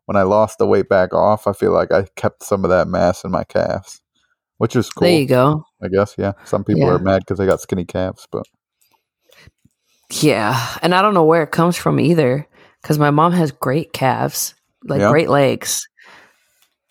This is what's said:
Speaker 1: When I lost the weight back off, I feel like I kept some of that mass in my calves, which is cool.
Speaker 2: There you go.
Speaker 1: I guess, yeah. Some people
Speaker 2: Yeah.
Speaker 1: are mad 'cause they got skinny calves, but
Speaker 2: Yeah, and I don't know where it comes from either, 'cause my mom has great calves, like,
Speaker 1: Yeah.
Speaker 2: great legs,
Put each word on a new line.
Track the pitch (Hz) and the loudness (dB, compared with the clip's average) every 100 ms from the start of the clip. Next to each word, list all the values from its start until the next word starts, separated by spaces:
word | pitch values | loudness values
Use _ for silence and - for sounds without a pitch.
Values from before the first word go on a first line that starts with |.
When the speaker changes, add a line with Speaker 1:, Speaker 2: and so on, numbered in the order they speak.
| - | -4
Speaker 1:
When | 101 | 0
I | |
lost | 95 104 107 - | 2 2 2 0
the | 101 | 0
weight | 101 92 | 0 2
back | 98 92 | 2 2
off, | 85 98 107 101 | 2 2 0 -2
I | |
feel | 98 98 | -2 0
like | 87 90 | 2 2
I | 92 98 - | 0 -2 -4
kept | 101 - | -6 -6
some | - 98 | -4 -2
of | 90 | 2
that | 90 82 | 0 0
mass | 90 87 92 | 0 0 -2
in | 92 | -4
my | 90 | -6
calves, | - 92 85 98 - - _ _ _ _ _ - | -4 -4 -2 -4 -10 -20 _ _ _ _ _ -6
which | 117 123 | -2 -2
is | - | -4
cool. | - 175 | 0 2
Speaker 2:
There | 165 | 2
you | 131 | 2
go. | 127 135 151 - _ | 2 2 0 -6 _
Speaker 1:
I | 98 | -2
guess, | 98 104 - | 0 0 -2
yeah. | 98 - | -6 -6
Some | - 104 | -6 -4
people | 101 151 113 | 0 0 2
Speaker 2:
Yeah. | |
Speaker 1:
are | 90 | 0
mad | 92 95 - | 0 -2 -2
'cause | 95 | -2
they | 95 | 0
got | 82 | 0
skinny | - 95 | -2 -6
calves, | 87 90 92 - - | -6 -6 -6 -8 -12
but | - - _ _ _ _ _ _ _ _ _ - _ _ _ _ _ - | -12 -12 _ _ _ _ _ _ _ _ _ -20 _ _ _ _ _ -14
Speaker 2:
Yeah, | - 151 107 107 120 120 - | -2 0 0 -2 -4 -6 -4
and | 170 | 0
I | 180 | 2
don't | 214 | 2
know | 190 | 4
where | 156 165 | 4 2
it | 147 | 0
comes | - 170 170 | 0 0 0
from | 160 139 | -2 0
either, | 131 170 127 139 - _ _ _ | 2 2 2 -2 -6 _ _ _
'cause | - 151 | -4 0
my | 147 | 2
mom | 147 170 | 2 2
has | 175 156 | 2 -2
great | - 127 147 - | -2 -4 -2 -4
calves, | - 131 117 131 - - - _ _ | -4 -2 0 -4 -6 -10 -12 _ _
like, | - - | -6 0
Speaker 1:
Yeah. | 104 | 2
Speaker 2:
great | 156 - | 2 2
legs, | 143 135 117 - - - _ - - _ _ _ _ _ _ _ | 2 2 -2 -6 -8 -10 _ -20 -20 _ _ _ _ _ _ _